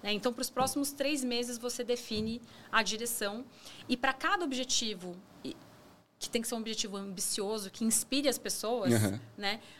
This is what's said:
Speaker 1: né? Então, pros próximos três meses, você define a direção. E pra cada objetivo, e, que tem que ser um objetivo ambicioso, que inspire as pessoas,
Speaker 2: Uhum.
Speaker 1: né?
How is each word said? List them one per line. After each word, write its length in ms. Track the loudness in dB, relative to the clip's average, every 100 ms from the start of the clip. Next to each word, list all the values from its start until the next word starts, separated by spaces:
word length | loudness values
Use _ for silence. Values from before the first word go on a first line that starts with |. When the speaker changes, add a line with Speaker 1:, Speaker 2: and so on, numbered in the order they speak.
Speaker 1:
né? 100 | -2
Então, 200 | 0 0
pros 180 | 0 -2
próximos 420 | 0 2 2 0
três 320 | 0 0 0
meses, 320 | 0 0 -2 -4
você 260 | -4 -4
define 600 | -2 -2 -2 -2 -2 -4 -8 -18 0
a 120 | 2
direção. 640 | 2 0 -4 -2 -2 -4 -10 -16 -18 -12 -2
E 80 | 2
pra 160 | 2
cada 320 | 2 2 2
objetivo, 720 | 0 -2 0 0 0 -4 -8 -10 -14 -12
e, 120 | -10 -10 -14 -20 -20 -20 _ -12
que 100 | -2
tem 140 | -2
que 60 | 0
ser 80 | -2
um 20 |
objetivo 380 | -2 -2 -2 -4
ambicioso, 760 | -6 -4 -2 0 0 -2 -4
que 140 | 0
inspire 440 | 4 4 4 2 4
as 100 | 2
pessoas, 540 | 0 -2 0 2 6
Speaker 2:
Uhum. 280 | 6 6 2 -6 -4
Speaker 1:
né? 240 | -2 -2 -6 -8